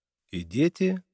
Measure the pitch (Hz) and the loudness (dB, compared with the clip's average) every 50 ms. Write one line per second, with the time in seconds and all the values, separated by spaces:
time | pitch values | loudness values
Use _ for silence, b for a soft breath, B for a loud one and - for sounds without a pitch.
0 | _ _ _ _ _ _ 98 90 87 82 92 127 156 175 - - 190 185 190 185 | _ _ _ _ _ _ -8 -8 -8 -4 0 2 2 2 2 0 0 0 0 -2
1 | - _ | -6 _